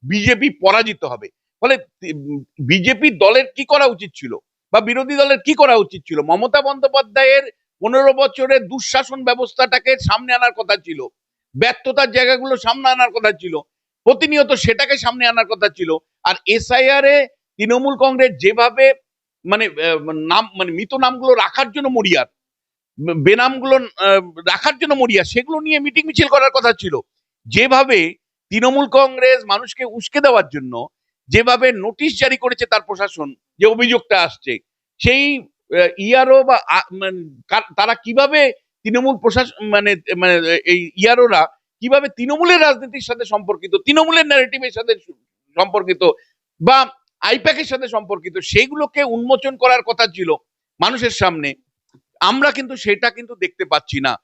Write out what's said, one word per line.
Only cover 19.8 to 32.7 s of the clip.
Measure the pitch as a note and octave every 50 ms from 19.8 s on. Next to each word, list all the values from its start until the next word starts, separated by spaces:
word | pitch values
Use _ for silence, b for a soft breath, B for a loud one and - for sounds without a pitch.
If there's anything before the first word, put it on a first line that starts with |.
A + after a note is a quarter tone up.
| D#3+ E3 E3 D#3 D3 D#3
নাম, | D#3+ D#3 D#3 D#3+ F3 G3+ A#3 A3 _
মানে | F#3+ F#3 F3+
মৃত | E3 E3+ A3 - -
নামগুলো | C4+ C4 B3+ B3+ B3+ B3 C4 B3+
রাখার | A3+ G3 - - - C4+ A#3
জন্য | G3+ D4+ C#4 C4+
মরিয়া, | B3+ A#3 G#3+ F#3+ E3+ D3 B2 _ _ _ _ _ _ _ _ _ _ _ _ _ _ -
বে-, | C#3+ E3 E3+
বেনামগুলো, | D#3+ C#3 D#3+ G#3 A#3 A#3+ C4 C4+ C4 B3 C4+ C4
আহ, | C4 B3 A3 _ - F#3 G3 G3 G3 F#3 F3 E3 D#3+
রাখার | E3+ F3+ F3+ F#3+ - D4 D4 B3
জন্য | E4 D4 D4
মরিয়া, | C4+ B3+ A#3+ G#3+ F#3+ F3
সেগুলো | - - A#3+ B3 D4 D#4+ D#4
নিয়ে | D#4 D#4 D#4 D4
মিটিং | C#4 D4 A#3 D#4+ D#4 D#4+
মিছিল | D#4 - - C#4
করার | C4+ C#4 C4 C4+
কথা | C4 C4+ A3+ A#3 A3+
ছিল। | - - F#3+ D3 C3 - _ _ _ _ _ _ _ _
যেভাবে | A2+ A2 F#3+ A#3+ C4 C4 C4 C4+ C4 B3+ G3 E3 E3 - _ _ _ _ _ _ _
তৃণমূল | F#3+ A3 A#3 B3 C4 C#4 C#4+ A3+
কংগ্রেস | - C4 C4+ C4 C4 C4 B3+ C4 C4 B3+ A3
মানুষকে | G#3 G3 G#3 B3 - - - C4
উস্কে | A#3+ G#3 A#3 G3+ - - C#4+
দেওয়ার | C#4+ C#4+ B3 G#3+ F3 C#3+
জন্য | B2+ D3 C3 B2+ B2 A#2 B2 D3+ _ _ _ _ _ _ _ _
যেভাবে | C3 G#3 A#3 B3 B3 A#3+ B3+ B3+
নোটিশ | B3 G3+ F#3 A3 A3+ _ D4 D#4 A#3 -
জারি | C4+ C4 C4 C4
করেছে | - B3+ B3 - A#3+
তার | -